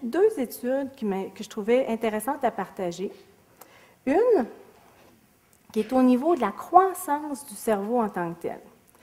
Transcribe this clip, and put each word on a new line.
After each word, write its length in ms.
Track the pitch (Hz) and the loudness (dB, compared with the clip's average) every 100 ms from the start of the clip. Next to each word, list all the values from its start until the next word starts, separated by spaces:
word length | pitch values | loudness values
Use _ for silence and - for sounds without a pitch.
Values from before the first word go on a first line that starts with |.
deux 380 | 233 320 440 440 | -2 2 2 2
études 500 | 240 - 240 269 277 - | -6 -6 -4 -2 -4 -6
qui 80 | |
m'a, 200 | 214 190 190 | -4 -4 -6
que 180 | - | -12
je 40 | 208 | -12
trouvais 380 | - 202 247 262 | -6 0 2 2
intéressantes 560 | 226 226 214 214 285 | -2 -2 -2 -4 -2
à 80 | 233 | -2
partager. 640 | 233 190 - 180 170 202 - - _ _ _ - - _ _ | -2 -8 -6 -6 -6 -8 -10 -20 _ _ _ -20 -20 _ _
Une 420 | - 330 494 381 220 - - - _ _ - _ _ _ _ _ _ | -2 2 4 4 2 -8 -20 -20 _ _ -20 _ _ _ _ _ _
qui 80 | 214 | -4
est 120 | 214 | 0
au 100 | 254 | 4
niveau 320 | 254 247 311 | 6 4 4
de 60 | 339 | 2
la 100 | 208 | 0
croissance 960 | - - 359 381 349 - 294 302 277 - | -4 4 6 6 2 -4 -4 -4 -10 -12
du 80 | |
cerveau 460 | 202 - 202 202 247 | -6 -2 -2 0 -2
en 80 | 208 | -2
tant 240 | 185 170 | -4 -6
que 60 | 170 | -6
tel. 200 | - - - _ _ _ | -10 -12 -16 _ _ _